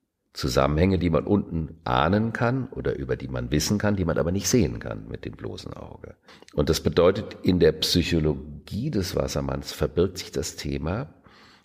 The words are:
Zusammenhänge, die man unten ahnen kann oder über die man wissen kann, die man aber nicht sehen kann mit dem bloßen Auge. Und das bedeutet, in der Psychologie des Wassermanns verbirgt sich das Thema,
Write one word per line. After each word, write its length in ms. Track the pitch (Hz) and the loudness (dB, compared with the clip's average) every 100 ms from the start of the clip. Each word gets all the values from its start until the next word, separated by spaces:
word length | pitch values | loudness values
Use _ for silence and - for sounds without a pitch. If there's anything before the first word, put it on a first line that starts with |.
| _ _ _ | _ _ _
Zusammenhänge, 680 | - 73 64 67 76 92 92 | -6 -2 2 2 4 4 4
die 120 | 85 | 2
man 140 | 76 | 2
unten 560 | - 101 - 85 78 - | 4 2 2 -4 -4 -6
ahnen 500 | - 62 76 101 113 | 0 2 4 4 0
kann 340 | - 120 131 - | 0 0 0 -4
oder 260 | - - | -6 -4
über 220 | - 65 64 | -4 -4 -6
die 100 | 65 | -4
man 240 | 64 62 | -6 -2
wissen 280 | 76 - 104 | 0 2 0
kann, 180 | 104 101 | 2 0
die 80 | |
man 140 | 85 73 | 0 0
aber 140 | 76 | 0
nicht 160 | 95 - | 0 2
sehen 320 | 127 78 57 | 2 2 0
kann 280 | 60 53 53 | -8 -10 -10
mit 160 | 60 | -12
dem 80 | - | -12
bloßen 400 | - - 50 - | -10 -10 -10 -12
Auge. 420 | - - - - - _ - - | -14 -14 -16 -18 -20 _ -20 -8
Und 160 | - 73 | 0 2
das 120 | 78 | 2
bedeutet, 580 | - 80 87 104 - - | 2 4 6 4 -2 -4
in 160 | - 90 | 0 4
der 140 | 82 | 4
Psychologie 1200 | 76 - 90 80 85 78 71 73 71 - 95 147 | 4 2 2 2 2 2 -2 -6 -16 -10 -6 -2
des 260 | 110 92 - | -2 -2 -2
Wassermanns 560 | 67 - 67 69 - | -2 -2 -4 -4 -8
verbirgt 460 | - 71 - 95 - | -4 -2 0 0 -2
sich 120 | - | -8
das 240 | 67 69 | -6 -6
Thema, 600 | - - 69 76 98 143 - - - - - | -6 -6 -4 -4 -4 -6 -14 -20 -20 -20 -20